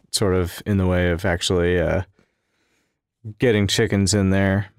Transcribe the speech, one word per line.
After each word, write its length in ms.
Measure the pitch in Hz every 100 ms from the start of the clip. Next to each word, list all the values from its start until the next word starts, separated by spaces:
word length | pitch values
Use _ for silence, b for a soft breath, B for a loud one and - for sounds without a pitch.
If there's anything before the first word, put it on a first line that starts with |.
| _
sort 240 | - 101 92
of 260 | 85 - -
in 120 | 101
the 80 | 92
way 220 | 90 90
of 120 | 85 98
actually, 540 | 87 - 90 87 90
uh, 220 | 80 82 - _ _ _ _ _ _ _ _ _ _ _ 110 -
getting 280 | 127 104 98
chickens 460 | - 107 101 95
in 160 | 104 95
there. 360 | 98 98 98 -